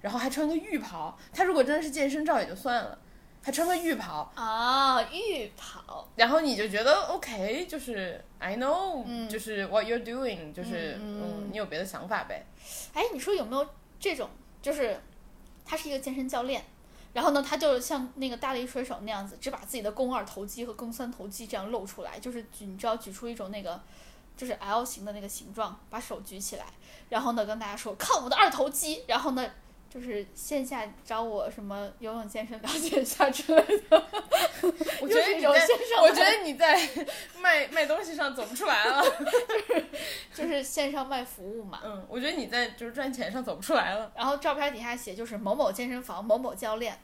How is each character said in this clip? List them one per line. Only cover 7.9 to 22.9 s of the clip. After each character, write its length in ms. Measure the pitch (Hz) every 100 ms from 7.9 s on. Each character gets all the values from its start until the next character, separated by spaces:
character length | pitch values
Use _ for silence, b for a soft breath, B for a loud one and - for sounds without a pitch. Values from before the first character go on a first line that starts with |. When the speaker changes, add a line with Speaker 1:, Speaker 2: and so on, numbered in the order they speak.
| 220 185 - - -
Speaker 1:
I 200 | 180 208
know， 440 | 262 330 392 320 240
Speaker 2:
嗯。 200 | 240 226
Speaker 1:
就 120 | 214
是 280 | 208 208 190
what 180 | 202 214
you're 180 | 233
doing， 480 | 226 240 262 190 156
就 100 | 156
是， 360 | 180 175 160 147
Speaker 2:
嗯， 0 |
嗯。 220 | 214 208
Speaker 1:
嗯， 260 | 208 208 202
你 60 | 196
有 80 |
别 140 | 202 156
的 80 | 190
想 200 | - 175
法 180 | 208
呗。 200 | - 87 - - B B B
Speaker 2:
哎， 120 | 302 453
你 40 | 330
说 140 | 277
有 140 | 392 220
没 100 | 262
有 100 | 294 - - -
这 160 | 392
种， 140 | 302 214 - - -
就 100 | 277
是 260 | 294 247 190 - - - - - -
他 100 | -
是 140 | 320 311
一 40 |
个 60 | 269
健 160 | 269
身 140 | 262 262
教 140 | 262
练， 200 | 247 254 - - B B B
然 100 | 240
后 60 | 311
呢， 120 | 285
他 140 | 277 294
就 240 | 311 254
像 320 | 247 294 254 269
那 120 | 262
个 80 | 240
大 160 | 277
力 140 | 262 247
水 180 | 254
手 140 | 254 262
那 60 | 208
样 160 | 208 196
子， 120 | 170
只 100 | 262
把 60 | -
自 140 | 202
己 60 | 254
的 100 | 208
肱 240 | 214 262
二 80 | 247 185
头 180 | -
肌 220 | 202 240 240
和 80 |
肱 180 | 220 233
三 180 | 233 240
头 160 | 247 202
肌 200 | 196 220
这 100 | 220
样 140 | 196
露 160 | 233 196
出 160 | -
来， 160 | 151 190
就 120 | 247
是 120 | 240 226
举， 140 | - 202
你 100 | 190
知 100 |
道， 80 | 233